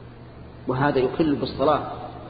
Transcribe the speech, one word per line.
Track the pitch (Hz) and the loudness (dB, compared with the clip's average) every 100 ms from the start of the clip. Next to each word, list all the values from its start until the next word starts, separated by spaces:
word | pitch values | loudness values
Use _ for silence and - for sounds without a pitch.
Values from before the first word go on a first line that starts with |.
| - - - - - - - | -18 -18 -18 -18 -18 -10 -4
وهذا | 127 143 131 | 2 4 4
يخل | 127 - 156 131 | 2 4 2 2
بالصلاة. | 123 - 143 135 - - - - - | 0 2 4 4 0 -8 -10 -12 -14